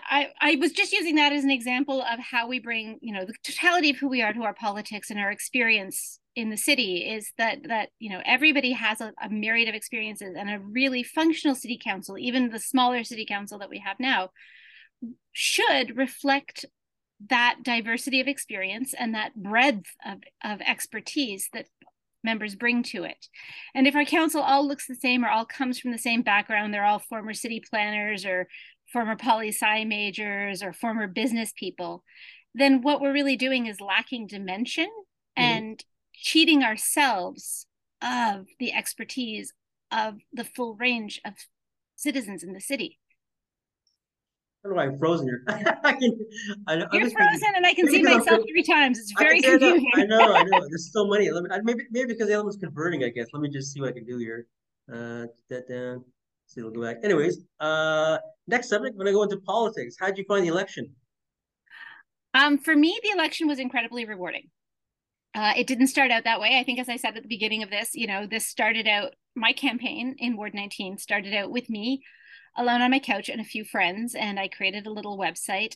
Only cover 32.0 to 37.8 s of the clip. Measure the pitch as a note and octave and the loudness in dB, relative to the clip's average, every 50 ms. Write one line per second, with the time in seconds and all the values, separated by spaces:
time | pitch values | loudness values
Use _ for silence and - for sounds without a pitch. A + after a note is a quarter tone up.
32 | _ _ _ - - - - - _ _ - A#3 C#4 C#4 C4+ B3+ A#3 C#4+ D4 C4+ | _ _ _ -20 -20 -20 -20 -20 _ _ 0 4 6 6 6 6 4 4 2 2
33 | C#4 C#4 C4+ C#4+ C#4 C#4 C4 G3+ B3+ C4+ C4 B3 A#3 A3 G3+ - G3+ G3+ F#3+ A3 | 2 2 2 2 2 2 0 0 0 0 0 0 -2 -4 -6 -8 -4 -2 0 0
34 | A3+ - C4 A#3 G#3+ F#3 G3+ G3 G3 F3+ F#3 G#3 B3 - - D#4+ E4 G#4 A4+ G#4+ | 0 -2 -6 -10 -8 -10 -10 -10 -8 -6 -6 -4 -6 -4 -2 -2 -4 -4 -6 -12
35 | G4 _ _ _ _ _ _ B3+ B3 A#3+ A3+ A3+ A3 A3 A3 - - _ _ _ | -20 _ _ _ _ _ _ 0 2 2 2 0 -4 -8 -12 -16 -18 _ _ _
36 | _ _ _ - - - - D#4+ E4 E4 D#4 C#4 B3+ A3 A3 A3 - - - D#4 | _ _ _ -8 -4 2 6 6 8 8 8 6 6 4 2 -2 -2 0 2 4
37 | C#4+ B3+ G#3+ F#3 F3 F#3+ - - - - - - - _ _ _ | 4 4 4 2 -2 -4 -8 -12 -12 -12 -12 -12 -14 _ _ _